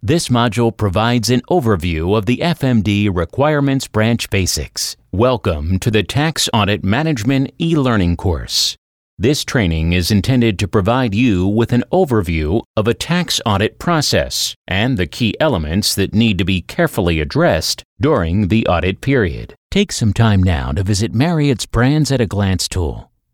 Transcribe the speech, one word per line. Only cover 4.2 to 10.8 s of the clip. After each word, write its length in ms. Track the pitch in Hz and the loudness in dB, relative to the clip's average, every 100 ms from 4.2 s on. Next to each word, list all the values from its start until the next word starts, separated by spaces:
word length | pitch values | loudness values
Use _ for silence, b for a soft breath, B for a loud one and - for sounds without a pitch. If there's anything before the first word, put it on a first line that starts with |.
| - | -2
Basics. 680 | 101 90 - 71 - - - _ | -2 0 -2 -6 -8 -8 -10 _
Welcome 680 | 92 123 123 - 80 76 92 | 0 2 2 -2 -4 -2 -2
to 140 | - | 0
the 100 | 110 | 0
Tax 460 | 95 - 156 151 - | 0 0 -2 -2 -2
Audit 300 | 113 101 104 | 0 0 0
Management 720 | 98 110 160 143 104 135 135 - | 0 0 0 -2 0 0 0 -4
e-learning 560 | 165 165 127 113 87 87 | -2 0 2 2 2 0
course. 600 | 95 78 60 - - - _ _ _ _ | -2 -4 -4 -4 -4 -6 _ _ _ _
This 240 | 107 151 | 0 0
training 500 | - 135 95 80 80 | -2 0 0 0 0
is 180 | 90 85 | 0 2
intended 480 | 104 92 127 117 98 | 0 2 2 2 0
to 80 | 101 | 0
provide 440 | 113 | 0